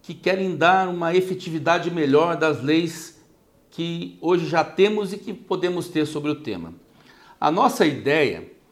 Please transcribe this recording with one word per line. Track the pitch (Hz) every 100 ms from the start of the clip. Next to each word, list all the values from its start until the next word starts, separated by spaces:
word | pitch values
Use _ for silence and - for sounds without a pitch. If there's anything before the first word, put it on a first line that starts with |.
que | -
querem | 160 185 190 190 160
dar | 165 190 185
uma | 175 165 180
efetividade | 185 185 - 160 143 175 165
melhor | 170 143 143 170 160
das | 160 135
leis | 131 160 170 - - - _ _ _ _ _
que | - 170 170 175 -
hoje | 160 175 156
já | 160
temos | 151 - 202 214 196
e | 208
que | -
podemos | 190 - 180 175 175 -
ter | 156 151
sobre | 151 147
o | 151
tema. | 123 90 82 85 _ _ - - - -
A | 151
nossa | 175 254 -
ideia | 165 123 101 156 135 82 - - _